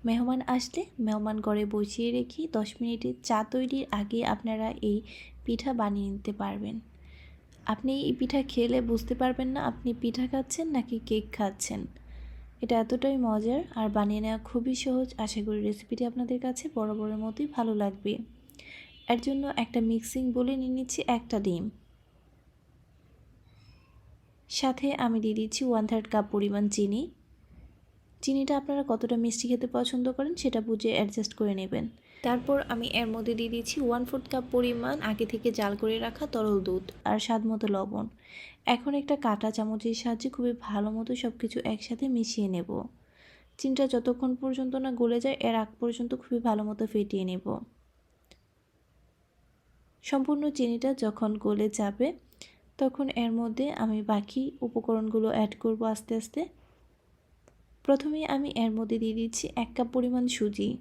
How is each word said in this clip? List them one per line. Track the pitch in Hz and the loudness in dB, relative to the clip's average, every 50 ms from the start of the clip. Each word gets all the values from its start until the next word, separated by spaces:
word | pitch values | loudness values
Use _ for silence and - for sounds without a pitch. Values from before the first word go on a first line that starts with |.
| - | 2
মেহমান | 226 226 240 240 247 254 254 254 - 254 | 2 2 4 4 2 2 0 2 2 0
আসলে | 254 254 - - 339 392 - - - 226 | 0 0 -2 -4 -4 -6 -4 -4 -2 0
মেহমান | 214 214 214 208 214 214 214 208 | 0 2 0 0 -2 -2 0 0
ঘরে | 220 208 208 208 208 214 | 0 2 2 2 0 0
বসিয়ে | 208 208 208 - - 233 240 240 | 0 0 0 -2 -2 0 0 2
রেখে | 247 247 247 - - 320 320 - | 0 -2 -2 -4 -8 -6 -2 0
দশ | 214 214 208 - - | -2 -2 -2 -4 -4
মিনিটে | 240 233 233 226 233 247 247 - | -2 -2 -2 -2 -2 -4 -4 -4
চা | - - 233 214 220 220 | -2 0 2 2 2 0
তৈরির | - 254 262 254 269 269 269 - - 208 | 0 0 0 0 -2 -2 -2 -2 -2 -4
আগে | 208 208 233 233 233 - 214 | -2 -2 -2 0 2 2 0
আপনারা | 208 - 226 220 220 220 226 - - | 0 -2 -4 -2 -2 -2 -4 -4 -2
এই | - 214 202 214 220 - - - - - - - | 0 0 0 0 -2 -6 -16 -18 -18 -18 -20 -10
পিঠা | - - 233 226 233 269 262 233 | -4 -4 -4 -2 -2 -2 0 0
বানিয়ে | 214 208 202 202 196 196 | 0 0 0 -2 -2 -4
নিতে | 196 202 - 214 202 208 | -6 -4 -6 -6 -4 -4
পারবেন। | 202 196 196 202 214 214 226 226 - - - - - - - - - - - - - - - - - - | -4 -4 -4 -4 -6 -6 -8 -8 -10 -14 -20 -20 -20 -20 -20 -20 -20 -20 -20 -20 -20 -20 -20 -10 -4 -4
আপনি | 214 - - 254 269 277 277 285 | -2 0 0 -2 0 0 0 0
এই | 254 - | 0 0
পিঠা | 262 247 - 277 262 277 | 0 2 2 0 0 2
খেলে | - 247 233 233 247 254 240 233 | 2 2 2 4 4 2 2 2
বুঝতে | 233 220 - - 254 | 0 0 0 -2 0
পারবেন | - 254 254 254 262 262 254 262 | 2 2 2 2 0 -2 -2 -2
না | 285 - - | 0 -2 -2
আপনি | 226 - - 240 226 240 | -4 -2 -2 -2 -2 0
পিঠা | - 233 233 247 254 247 | -2 -2 0 0 0 0
খাচ্ছেন | - 269 262 269 - - 330 320 294 | 0 -2 -2 -2 -2 -2 -2 0 0
নাকি | 254 240 247 240 226 226 - | 0 0 0 -4 -6 -2 0
কেক | 220 214 214 214 - | 0 0 0 -4 -2
খাচ্ছেন। | - 214 196 196 - - - - 196 - - - - - - - - - - - - - - - - | -2 -2 -2 0 -4 -6 -6 -4 -6 -6 -8 -12 -16 -18 -16 -14 -14 -14 -14 -14 -16 -18 -20 -10 -8
এটা | - 226 240 226 | 0 2 4 2
এতটাই | 226 226 247 247 262 269 277 262 247 | 4 2 0 2 2 2 2 2 2
মজার | 226 214 214 214 226 247 294 349 - - 233 | 2 2 2 2 2 0 0 -2 -2 -2 -2
আর | 220 214 202 | 0 2 2
বানিয়ে | 214 208 208 208 214 214 | 2 2 4 2 0 0
নেওয়া | 220 220 220 - - | -2 -2 -4 -6 -2
খুবই | - 247 233 262 254 254 - | -2 0 0 0 -2 0 0
সহজ। | 262 254 254 262 254 - - 220 | 0 2 2 0 -2 -2 -4 -4
আশা | 208 - 220 202 | -2 -2 -2 -2
করি | 214 214 208 208 208 | 0 0 0 0 0
রেসিপিটি | 208 208 - - 233 220 247 240 | -2 -4 -4 -6 -2 -2 -2 -2
আপনাদের | 240 254 247 233 254 247 | -2 -2 -2 0 -2 -2
কাছে | 269 254 254 - - 311 - | 0 -2 -4 -4 -6 -4 -2
বরাবরের | 233 214 214 214 220 214 214 214 214 220 | -2 0 0 0 -2 -2 -2 -2 -2 -4
মতোই | 220 220 - 294 294 285 | -4 -2 -4 -4 -2 0
ভালো | 262 226 226 214 | 0 0 2 2
লাগবে। | 208 208 202 190 196 - 208 208 233 226 - - - - - - - - - - - - - - - - - | 2 2 0 0 -2 -4 -4 -2 -2 -6 -12 -16 -20 -20 -20 -20 -20 -20 -18 -18 -18 -18 -20 -20 -20 0 0
এর | 240 233 | 0 2
জন্য | 240 277 269 277 277 277 - | 2 0 0 0 -2 -2 0
একটা | - 226 226 - 240 | -2 -2 0 2 2
মিক্সিং | 226 226 226 226 226 - - 262 262 254 | 2 4 2 2 0 -2 -4 0 0 2
বোলে | 233 247 247 247 277 | 2 2 2 2 2
নিয়ে | 262 262 254 254 | 0 0 -2 -2
নিচ্ছি | 262 254 254 - - - - 240 | -2 -2 -4 -4 -2 0 2 0
একটা | 233 233 - 233 208 202 | 0 0 -2 -2 0 2
ডিম, | 196 175 165 196 214 - - - - - _ _ _ _ - _ - - - _ - _ _ _ _ - - - _ - - - - - - - - - - - - - - - - - - - _ - - - - - - _ _ _ - - - | 2 0 0 -2 -4 -6 -10 -20 -20 -20 _ _ _ _ -20 _ -20 -20 -20 _ -20 _ _ _ _ -20 -20 -20 _ -20 -20 -20 -20 -20 -20 -20 -20 -20 -20 -20 -20 -20 -20 -20 -20 -20 -20 -20 _ -20 -20 -20 -20 -20 -20 _ _ _ -20 -16 -6
সাথে | - - - 262 254 254 277 277 277 - - | -4 0 2 2 2 2 0 0 2 2 2
আমি | 233 226 220 | 2 2 2
দিয়ে | 214 214 214 220 | 2 2 0 0
দিচ্ছি | 220 214 - - 269 | -2 -2 -2 0 2
ওয়ান | 254 240 220 214 | 4 4 4 4
থার্ড | 214 233 220 214 220 | 2 2 0 0 2
কাপ | 226 214 202 208 | 2 2 2 2
পরিমাণ | - 208 202 202 202 202 208 208 208 | 2 2 2 2 2 2 2 2 2
চিনি। | 208 202 202 202 233 311 - - _ - _ - _ - _ - - - - - _ - _ _ - _ _ - - | 2 2 2 2 -2 -2 -6 -10 _ -20 _ -20 _ -20 _ -20 -20 -20 -20 -20 _ -20 _ _ -20 _ _ -16 -4
চিনিটা | - 277 269 277 269 277 285 | -2 0 2 2 4 4 2
আপনারা | 277 277 294 277 285 277 277 | 2 2 0 0 0 2 2
কতটা | 226 220 - 226 247 | 0 0 2 2 2
মিষ্টি | 233 233 233 220 - - 240 | 2 2 2 0 0 2 2
খেতে | 247 240 254 247 247 | 2 2 2 0 0
পছন্দ | 247 247 - - 247 247 254 | 0 0 2 0 0 0 0
করেন | 254 269 277 302 349 | 0 0 0 -2 -2
সেটা | - - 262 247 226 | 0 0 0 0 0
বুঝে | 214 226 226 214 - 226 - | 0 0 0 2 2 2 4
অ্যাডজাস্ট | - 214 208 208 226 208 - - | 4 2 2 0 -2 -4 -4 -2
করে | - 220 208 196 | 0 0 0 2
নেবেন। | 190 190 190 - - - 226 - - _ - - - | 0 -2 -2 -2 -2 -4 -4 -8 -12 _ -20 -18 -4
তারপর | - 247 240 247 254 277 277 277 - - | 0 0 0 0 2 2 2 2 2 -2
আমি | 233 226 233 - - 226 | -4 -4 -2 -2 0 0
এর | 233 220 220 | 0 0 -2
মধ্যে | 226 220 233 233 | -2 -2 -2 0
দিয়ে | 220 233 226 233 | 0 -2 -2 -2
দিচ্ছি | 233 233 - - 302 | -4 -4 -4 -2 0
ওয়ান | 269 240 233 240 247 | 2 2 2 2 0
ফোর্থ | 247 - 262 262 - | -2 -2 -4 -4 -2
কাপ | - 262 254 254 - | -2 -2 -2 2 2
পরিমাণ | 247 247 247 240 233 240 254 277 302 | 2 4 4 2 0 -2 -2 -2 -2
আগে | - 220 214 214 226 | 0 -2 0 0 0
থেকে | 220 233 214 - 240 | -2 -2 0 0 0
জাল | 220 226 208 202 202 | 2 2 0 0 0
করে | 202 220 220 226 226 | 0 0 0 0 0
রাখা | 233 233 233 - 302 | -2 -4 -4 -6 -6
তরল | 294 - 226 214 214 208 196 185 | -4 -2 0 2 4 4 2 2
দুধ | 185 180 190 185 - - - - | 2 -2 -2 -4 -8 -16 -6 0
আর | - 214 214 | 0 0 0
স্বাদ | - - 226 220 220 | 2 2 0 2 2
মতো | 220 220 214 220 208 | 0 0 0 2 2
লবণ। | 202 190 196 196 208 214 220 226 - - - - - - - - - _ _ | 2 2 0 -2 -4 -6 -6 -6 -10 -16 -20 -20 -18 -18 -18 -18 -20 _ _
এখন | - 240 240 240 285 277 | 2 2 2 2 0 -2
একটা | 285 277 285 285 | -2 2 0 0
কাঁটা | 277 285 233 208 208 220 220 | 2 2 0 0 2 0 -2
চামচের | 214 - 214 214 220 214 214 226 226 226 | 0 0 -2 -2 -2 -2 -2 -2 -2 0
সাহায্যে | - 240 233 226 - 269 | 0 -2 -2 0 -2 -4
খুবই | 254 - 247 247 233 240 | -2 0 0 0 0 -2
ভালো | - - 208 202 208 214 | -4 -2 0 0 0 0
মতো | 214 226 226 233 247 247 | -2 -4 -2 -2 -2 -2
সব | - 233 233 240 | -2 -4 -2 -2
কিছু | - 220 - 247 - | -4 -2 -2 -2 -2
একসাথে | - 220 208 - - 240 226 277 269 | -2 -2 -2 -4 -6 -4 -2 0 0
মিশিয়ে | 254 233 226 220 - 226 208 190 | 2 2 2 0 0 0 0 0
নেব। | 185 175 170 175 196 196 - 247 - - _ _ _ - - - - - _ _ _ - | 0 -2 -2 -2 -4 -4 -4 -6 -12 -18 _ _ _ -20 -20 -20 -20 -20 _ _ _ -4
চিনিটা | - 269 262 262 277 | -2 0 2 4 2
যতক্ষণ | 262 262 240 240 254 247 247 269 254 254 | 4 2 2 2 2 0 2 0 0 0
পর্যন্ত | 254 269 269 254 262 262 254 254 269 262 | 0 0 -2 0 0 -2 -2 -2 -2 -2
না | 269 | -2
গলে | 247 233 240 233 240 240 | 0 2 2 4 4 2
যায় | 233 269 269 - | 2 0 0 2
এর | - 233 226 | 0 2 2
আগ | 226 214 214 - - | 2 0 -2 -4 -2
পর্যন্ত | 240 240 233 233 240 233 262 | -2 -2 0 -2 -2 -4 -4
খুবই | 247 - - 247 233 233 240 | -6 -2 -2 -2 0 2 2
ভালো | 214 214 208 | 2 2 0
মতো | 208 214 208 226 | -2 -2 -2 -4
ফেটিয়ে | 214 - 208 208 208 - 190 185 | 0 2 0 0 2 0 -2 0
নেব। | 185 185 180 - 202 208 - 240 - _ _ _ _ _ _ _ _ _ _ _ _ - _ _ _ _ _ _ _ _ _ _ _ _ _ _ _ _ _ _ _ _ _ _ _ _ _ _ _ _ _ _ _ _ _ - | 0 -2 -4 -4 -4 -4 -4 -6 -12 _ _ _ _ _ _ _ _ _ _ _ _ -20 _ _ _ _ _ _ _ _ _ _ _ _ _ _ _ _ _ _ _ _ _ _ _ _ _ _ _ _ _ _ _ _ _ -6
সম্পূর্ণ | - 285 269 262 302 294 285 294 302 | -2 0 0 2 2 2 2 2 -2
চিনিটা | 294 - 254 240 233 233 247 269 269 269 233 | 0 0 0 0 0 0 0 0 0 2 0
যখন | 214 214 - 226 214 214 208 | -2 0 0 0 0 0 0
গলে | - 208 208 208 214 214 | 0 0 2 2 2 0
যাবে | 214 - 214 202 202 - 240 302 349 - _ _ _ _ - - - _ _ _ _ - | 2 0 -2 -2 2 2 0 0 0 -4 _ _ _ _ -20 -20 -20 _ _ _ _ 0
তখন | 269 262 262 - 277 269 - 240 | 0 0 2 0 -4 -2 0 0
এর | 233 233 | 0 2
মধ্যে | 226 233 233 226 220 254 269 294 - | 2 0 0 -2 0 0 0 0 0
আমি | - 226 220 214 214 | 0 0 0 0 0
বাকি | 208 214 214 202 202 - - 262 262 277 - - | 2 2 2 2 2 0 -2 -2 -2 -2 -4 -4
উপকরণগুলো | 254 233 - 233 220 - 226 220 220 214 214 220 220 220 | -6 -2 -2 -2 0 2 0 2 2 2 2 2 4 4
অ্যাড | - 220 214 208 - - | 4 2 2 2 0 0
করব | - 226 220 214 233 | 0 0 2 2 2
আস্তে | 220 220 214 - - 233 | 0 0 -2 -2 -2 -2
আস্তে। | 226 220 - - 294 339 339 - - - _ - _ - _ _ _ _ _ _ _ _ _ _ _ _ - _ _ - _ - _ _ | -2 -2 -4 -4 -4 -4 -4 -8 -20 -20 _ -20 _ -20 _ _ _ _ _ _ _ _ _ _ _ _ -20 _ _ -20 _ -20 _ _
প্রথমেই | - 277 277 277 302 302 311 311 - | 4 4 4 4 -2 -2 -2 0 0
আমি | 277 269 285 285 - | 0 0 0 -2 0
এর | - 226 226 | 0 0 2
মধ্যে | 214 220 226 214 226 226 | 0 -2 0 0 0 0
দিয়ে | 226 220 220 226 | 0 0 0 0
দিচ্ছি | 226 226 226 - - - - | -2 -2 -2 -4 -6 -4 -2
এক | 247 226 233 | -2 -4 -2
কাপ | - - 240 233 | 0 -2 -2 2
পরিমাণ | - - 247 247 247 254 247 247 | 2 2 2 2 2 2 2 0
সুজি। | 247 - 214 208 202 202 202 208 254 - | 0 0 0 0 0 0 0 0 -2 -4